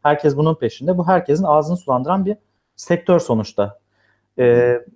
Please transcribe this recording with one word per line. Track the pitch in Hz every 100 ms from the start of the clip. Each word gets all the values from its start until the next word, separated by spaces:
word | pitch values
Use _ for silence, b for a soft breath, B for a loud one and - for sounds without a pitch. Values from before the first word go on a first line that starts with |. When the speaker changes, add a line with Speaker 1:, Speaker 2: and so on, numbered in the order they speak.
Speaker 1:
Herkes | 147 147 151 139
bunun | 156
peşinde. | 156 117 - 147 180
Bu | 170
herkesin | 185 165 156
ağzını | 180 151 151 180
sulandıran | - 127 139 196
bir | 190 214 _ _ _ -
sektör | - 175 - 175
sonuçta. | - 113 104 - 101 - _ _ _ _ _ -
E, |
Speaker 2:
Hı | 123 120 123
hı. | 120 -